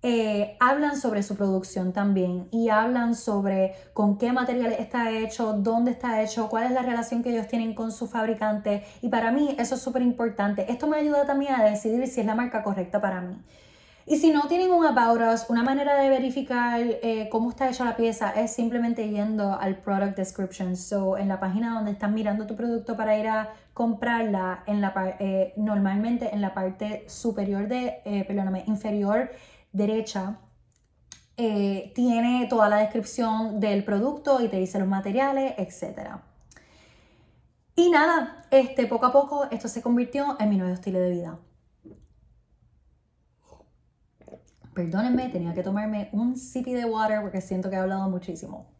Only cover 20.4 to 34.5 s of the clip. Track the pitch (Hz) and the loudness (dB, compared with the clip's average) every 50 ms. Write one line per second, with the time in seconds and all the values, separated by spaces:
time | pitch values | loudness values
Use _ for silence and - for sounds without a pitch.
20.4 | 196 185 185 - 190 180 180 180 185 - 208 202 190 190 190 - 202 196 202 220 | -6 -6 -4 -6 -4 -4 -4 -4 -6 -4 -2 -2 0 0 0 0 0 -2 -2 -2
21.4 | 196 190 185 214 233 233 233 226 214 208 202 202 - 202 214 220 220 208 202 214 | -2 -2 -2 -2 -2 -2 -2 -2 -2 -4 -4 -2 -2 -2 -2 0 0 -2 -2 -2
22.4 | 214 - 226 - 233 240 233 226 - - 226 202 220 214 214 214 214 226 220 220 | -4 -6 -6 -4 -2 -2 -2 -2 -4 -4 -6 -4 0 0 2 2 2 0 -2 -2
23.4 | 214 214 - - - _ _ - 240 233 226 202 - 240 233 233 226 220 202 190 | -2 -4 -10 -18 -20 _ _ -2 0 0 0 0 0 0 0 0 0 0 0 0
24.4 | 185 185 185 185 - - 208 208 202 196 196 190 190 190 185 - 202 196 190 190 | 0 -2 -4 -6 -4 -4 -2 0 0 0 0 -2 -4 -4 -4 -4 -4 -2 2 2
25.4 | 190 185 - 214 208 214 214 208 196 196 196 202 214 233 240 233 240 220 208 208 | 0 0 0 -4 -2 0 2 2 2 2 2 0 0 0 0 0 -2 -2 -2 -2
26.4 | 202 190 185 202 190 185 190 - 214 214 214 208 - - - - - 233 220 208 | -2 -2 -2 -2 -4 -4 -4 -4 -8 -8 -8 -8 -12 -12 -14 -6 -4 -4 -2 -2
27.4 | 202 196 202 196 202 208 247 247 254 247 - - - 208 208 202 190 - 196 202 | -2 -2 -2 -2 -2 -2 -2 -2 -2 -4 -6 -8 -8 -4 -2 -2 -2 -2 -2 -2
28.4 | 196 190 190 185 - - 214 202 - 220 208 208 202 196 208 226 262 262 - - | -2 -2 -2 -4 -2 -2 -4 -2 -2 -2 -2 0 0 2 2 2 0 -2 -6 -16
29.4 | - - - - _ _ - 190 208 208 220 220 214 - - 202 185 190 214 - | -20 -20 -20 -20 _ _ -2 0 0 2 0 0 -2 -4 -6 -6 -6 -6 -8 -10
30.4 | - - _ _ _ _ _ _ _ _ _ _ _ _ - - _ _ _ - | -14 -20 _ _ _ _ _ _ _ _ _ _ _ _ -20 -20 _ _ _ -2
31.4 | 240 226 214 202 202 202 196 196 - - - - 240 247 233 226 233 240 247 247 | -2 0 2 2 0 0 0 -2 -6 -8 -2 0 2 2 2 2 2 2 2 0
32.4 | 247 - 254 233 214 202 208 208 214 214 - 226 208 - - - 240 226 220 220 | 0 0 4 4 4 6 6 4 2 2 0 -4 -4 -4 -4 -2 0 0 0 -2
33.4 | 226 220 208 214 202 214 202 202 196 - 208 196 220 269 294 294 - - 277 254 | -2 -4 -2 -2 0 0 0 0 0 0 0 0 0 0 -2 -4 2 2 4 4
34.4 | 233 220 | 4 0